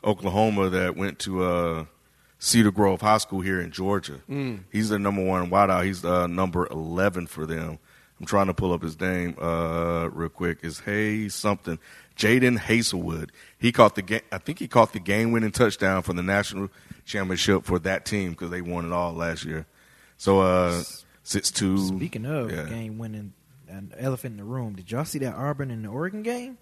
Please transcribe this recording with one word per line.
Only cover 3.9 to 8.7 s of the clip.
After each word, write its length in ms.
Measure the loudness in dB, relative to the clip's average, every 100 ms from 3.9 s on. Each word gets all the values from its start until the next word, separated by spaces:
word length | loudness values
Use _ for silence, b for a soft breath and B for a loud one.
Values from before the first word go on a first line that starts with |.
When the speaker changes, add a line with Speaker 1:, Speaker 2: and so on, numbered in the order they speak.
| -2 -4 -16 -10
Speaker 2:
Mm. 320 | -8 -6 -8 -6
Speaker 1:
He's 180 | -2 0
the 100 | 0
number 240 | 0 0
one 260 | 0 0 2
wideout. 360 | 4 6 4 2
He's, 200 | -2 0
uh, 220 | 2 2
number 400 | 0 0 0 -2
eleven 600 | -4 -6 0 2 0 -8
for 180 | -8 -6
them. 340 | -4 -6 -10 b b b b
I'm 60 | 0
trying 220 | 2 2
to 60 |
pull 180 | 2 0